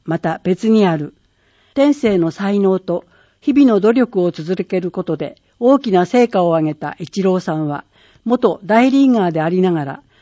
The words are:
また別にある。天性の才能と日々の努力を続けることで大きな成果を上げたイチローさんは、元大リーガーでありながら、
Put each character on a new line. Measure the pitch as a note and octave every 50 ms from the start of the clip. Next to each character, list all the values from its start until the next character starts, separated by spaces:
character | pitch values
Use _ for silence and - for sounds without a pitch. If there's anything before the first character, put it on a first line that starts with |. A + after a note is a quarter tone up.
| _
ま | E3 D#3+ E3+
た | - E3 D#3 -
別 | - F3+ F#3 - - A3
に | A3 A3 G3+
あ | F3+ E3
る。 | D3+ D3 - - _ _ _ _ _ _ _ _ _ _ _ _
天 | C#4 C#4 D4 C#4
性 | - - A3 G3 F3+
の | E3 E3
才 | - - G3+ G3 G3+ G3+
能 | G3 F#3+ F#3+ F#3
と | F#3 F3+ E3+ F3+ - _ _ _ _ _ _ _
日 | _ D4 B3
々 | C#4+ C#4+
の | B3 G#3+ G3
努 | F#3+ A3
力 | A#3 C4 A#3+ A#3+ - F#3+
を | F3 F3
続 | - - D3+ E3+ F#3 F#3+ F3+
け | - G3 F#3
る | F3 F3
こ | - F#3 F3+
と | - D#3+
で | D3 D3+ - - _ _ _ _ _
大 | A#3+ B3+ C#4 C4+
き | C#4 A#3
な | F#3+ F3+ F3+
成 | - - B3 A#3+
果 | A#3 - F#3+
を | F3 E3+
上 | E3 D#3+
げ | D#3 D#3 D3+
た | - D#3 D3 - -
イ | F3
チ | - - G3
ロ | F#3 F#3+ F#3
ー | F#3
さ | - F#3
ん | D#3 D#3 D#3 D3
は、 | C#3+ C#3 - _ _ _ _ _ _ _ _
元 | A3+ B3 B3 - F#3+ D#3+ - -
大 | E3 G#3+ A#3 B3+ C4+
リ | C4 C#4 C#4
ー | C4
ガ | B3 A3 F#3 F3
ー |
で | D#3+ D#3+
あ | D#3 E3+
り | F3+ F#3
な | F#3 F#3
が | E3+ D#3 C#3+
ら、 | C3+ C3+ - _ _ _ _